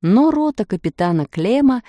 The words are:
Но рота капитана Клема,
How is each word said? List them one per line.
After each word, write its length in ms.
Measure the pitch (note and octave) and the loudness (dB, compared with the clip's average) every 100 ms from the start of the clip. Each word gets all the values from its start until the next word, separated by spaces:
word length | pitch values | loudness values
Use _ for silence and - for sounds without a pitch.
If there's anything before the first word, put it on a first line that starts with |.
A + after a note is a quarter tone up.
Но 300 | E3 G#3+ D4+ | 2 2 2
рота 340 | D4+ D4+ C#4+ G#3 | 0 -2 -4 -6
капитана 600 | F#3 - - F3 E3+ D3 | -6 -6 -4 -2 -2 -4
Клема, 580 | - E3+ B3+ C#4+ B3+ | -6 -2 2 2 0